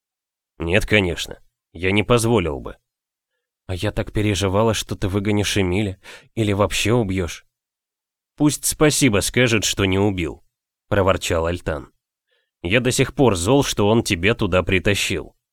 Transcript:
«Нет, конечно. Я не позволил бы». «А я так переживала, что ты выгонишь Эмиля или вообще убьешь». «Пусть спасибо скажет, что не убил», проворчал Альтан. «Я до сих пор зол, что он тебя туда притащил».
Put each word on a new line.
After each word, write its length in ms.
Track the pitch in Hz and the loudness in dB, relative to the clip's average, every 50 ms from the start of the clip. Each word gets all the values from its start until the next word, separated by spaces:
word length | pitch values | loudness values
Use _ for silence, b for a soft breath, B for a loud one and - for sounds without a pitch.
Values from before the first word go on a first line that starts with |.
| _ _ _ _ _ _ _ _ _ _ _ - | _ _ _ _ _ _ _ _ _ _ _ -8
«Нет, 280 | 80 82 90 110 - | -4 0 0 0 0
конечно. 540 | - 107 107 95 85 80 - - - - - _ _ _ _ _ _ | 2 2 2 2 2 -2 -6 -8 -10 -12 -18 _ _ _ _ _ _
Я 220 | - 82 90 92 98 | -12 -6 -2 0 0
не 100 | 107 101 | 0 2
позволил 560 | - 123 117 107 117 120 104 87 78 71 64 | 2 2 2 2 2 2 2 0 0 -4 -8
бы». 180 | 60 - - _ _ _ _ _ _ _ _ _ _ _ _ _ _ _ _ _ _ - | -10 -12 -16 _ _ _ _ _ _ _ _ _ _ _ _ _ _ _ _ _ _ -10
«А 80 | 95 | -8
я 180 | 85 104 104 - | -4 -4 -4 -4
так 180 | 117 101 - | -4 -6 -4
переживала, 600 | - 107 104 107 101 90 101 95 92 101 113 113 104 | -2 -2 0 0 0 0 0 0 2 2 2 2 0
что 240 | - - - 107 - | -2 -4 -8 -8 -6
ты 100 | 110 95 | -4 -2
выгонишь 500 | 92 104 98 107 104 104 98 - - 104 | -2 -2 0 0 0 0 0 0 0 0
Эмиля 440 | 95 90 90 101 110 98 92 - B B B B B B B | 0 0 0 0 -2 -4 -6 -10 B B B B B B B
или 160 | 113 110 104 | -4 -2 0
вообще 400 | 98 98 101 92 - - - 101 | 0 0 0 0 0 -2 0 0
убьешь». 540 | 120 123 110 95 95 95 87 82 - - _ _ _ _ _ _ _ _ _ _ _ _ _ _ _ _ _ _ _ - | 2 0 0 0 -2 -4 -4 -4 -8 -12 _ _ _ _ _ _ _ _ _ _ _ _ _ _ _ _ _ _ _ 0
«Пусть 240 | 147 151 139 - - | 0 0 0 0 -4
спасибо 540 | - - - 156 151 - - 147 123 101 95 | -6 -2 2 2 2 2 4 2 2 2 2
скажет, 440 | - - - 120 127 113 113 104 - | 0 0 0 2 2 2 2 0 0
что 220 | - - - 98 | -2 -2 0 0
не 140 | 95 92 98 | 0 2 2
убил», 440 | 101 107 98 90 82 69 - - _ _ _ _ _ _ _ _ _ - | 2 0 0 -2 -6 -6 -8 -12 _ _ _ _ _ _ _ _ _ -4
проворчал 580 | 104 101 92 95 92 90 - - 90 82 82 | -2 0 2 2 0 0 -2 -2 -2 -2 0
Альтан. 480 | 85 87 87 - 92 78 71 - - _ _ _ _ _ _ _ _ _ _ _ _ _ _ - | -2 -4 -4 -4 -6 -6 -6 -8 -14 _ _ _ _ _ _ _ _ _ _ _ _ _ _ -4
«Я 160 | 87 104 127 | 0 0 2
до 120 | 117 127 | 2 2
сих 220 | - - 131 - - | 0 0 0 0 2
пор 220 | - 135 117 98 | 2 4 4 4
зол, 280 | 85 90 107 135 143 131 | 2 2 2 2 2 2
что 240 | - - - 104 101 | 0 0 0 2 2
он 160 | 113 120 104 | 4 2 2
тебя 300 | - - 82 87 104 117 | 0 -2 0 0 0 0
туда 300 | - 110 87 90 92 85 | 0 0 0 0 0 0
притащил». 720 | - 98 90 - 107 101 - - - 95 76 - - _ _ _ _ | 2 0 0 2 0 0 0 -2 -4 -4 -6 -8 -12 _ _ _ _